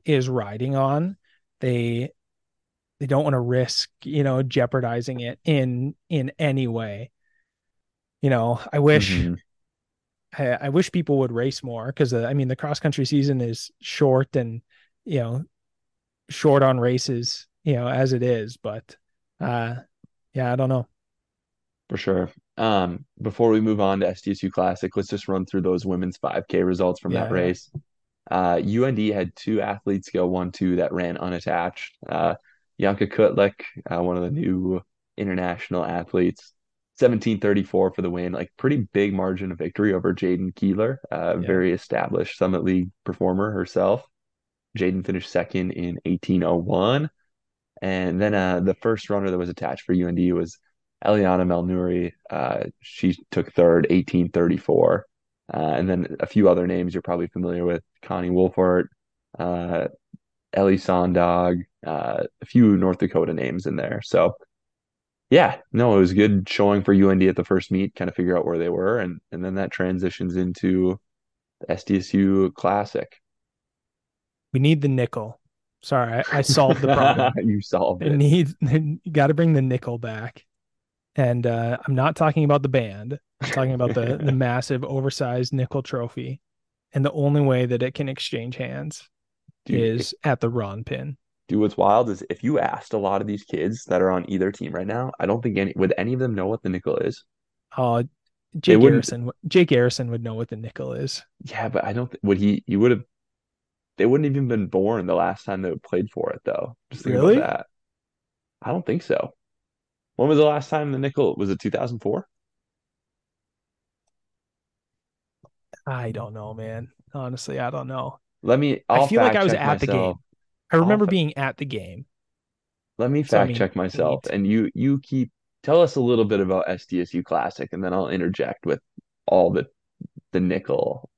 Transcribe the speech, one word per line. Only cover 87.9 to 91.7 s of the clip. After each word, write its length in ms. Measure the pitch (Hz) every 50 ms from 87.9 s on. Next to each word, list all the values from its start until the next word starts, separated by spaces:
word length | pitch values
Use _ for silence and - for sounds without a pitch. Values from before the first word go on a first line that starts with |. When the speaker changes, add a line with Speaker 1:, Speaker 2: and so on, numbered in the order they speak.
| -
Speaker 1:
can 140 | - 143
exchange 480 | 135 131 - - - - 120 113 127 123
hands 540 | - 131 120 123 139 143 156 - - - _ _ _ _ _ _ _ _ _ _ _ _
Speaker 2:
Dude, 140 | - - 120
Speaker 1:
is 340 | 117 113 113 120 123 - -
Speaker 2:
if 120 | - -
Speaker 1:
at 140 | 151 131 -
the 100 | - 117
Ron 340 | 120 120 104 98 98 107 117
Pin. 320 | - 143 127 131 147 135 _ _ _ _ _ _ -
Speaker 2:
Dude, 100 | 85 107
what's 160 | 107 101